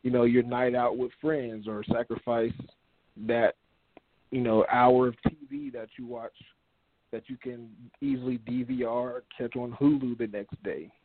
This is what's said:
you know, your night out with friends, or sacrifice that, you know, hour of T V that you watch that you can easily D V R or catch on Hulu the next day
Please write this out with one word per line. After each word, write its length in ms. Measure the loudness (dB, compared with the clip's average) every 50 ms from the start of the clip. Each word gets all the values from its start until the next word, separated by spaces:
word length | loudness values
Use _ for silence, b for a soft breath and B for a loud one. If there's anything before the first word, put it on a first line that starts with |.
you 80 | _ 2
know, 140 | 2 4 4
your 180 | 6 6 4
night 320 | 2 2 0 0 0 0 0
out 240 | 2 0 0 0 -2
with 140 | -4 -6 -6 _
friends, 460 | -4 -2 -2 -2 -4 -6 -10 -10 -8 -8
or 160 | -8 -8 -4
sacrifice 680 | -2 -2 -2 -2 _ -6 -8 _ -2 0 0 0 -2 -2 -6 -14 -18 _ _ _ _ _ _ _ _ _ -12 -4 -2
that, 260 | 0 2 2 2 2 _ _ _ _ _ _ _ _ -20 _ _ _ _ _ _
you 100 | -2 -2
know, 240 | 0 4 4 4 4 4
hour 380 | 4 6 6 8 8 6 4 2
of 60 | 0 _ -2 -2
T 100 | -2 -2 -16 -12
V 220 | -10 -10 -10 -10
that 200 | -10 -12 -14 -14 _ -16
you 80 | -12 -12
watch 260 | -10 -10 -12 -12 _ _ -20 _ _ _ _ _ _ _ _ _ _ _ _ _
that 180 | -12 -12 -10 -12
you 80 | -14 -12
can 320 | -10 -12 -12 -12 -14 -18 -20 -20 -20 -20 _ _
easily 380 | -2 -2 -2 -2 -2 -4 -4 -4
D 240 | -4 -4 -4 -4 -2
V 200 | -2 -2 -2 -2
R 340 | 0 0 -2 -2 -4 -6 -10
or 60 | -12 _ -10 -8
catch 180 | -8 -6 -4
on 180 | -6 -6 -6 -4
Hulu 440 | 4 4 4 4 4 2 -2 -2 -4
the 80 | -4
next 360 | -4 -4 -8 -8 -8 -14 -10 -8
day 280 | -8 -8 -8 -10 -14 _ _